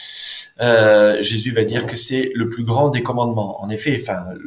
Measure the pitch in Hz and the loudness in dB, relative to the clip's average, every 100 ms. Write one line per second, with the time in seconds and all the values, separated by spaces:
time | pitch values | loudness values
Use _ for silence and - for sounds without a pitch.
0 | - - - - - - 120 113 107 107 | -12 -10 -8 -10 -10 -2 4 6 8 8
1 | 104 104 101 110 117 113 107 120 120 117 | 6 4 -2 -4 -2 0 0 -2 -4 -4
2 | - 131 127 117 117 117 113 117 147 123 | -4 -2 -2 -2 -4 -4 -2 2 2 0
3 | 120 120 120 113 98 - 98 147 151 127 | -2 -2 -2 -2 -4 -6 -8 -4 -2 -2
4 | - 92 87 90 | -4 -6 -6 -12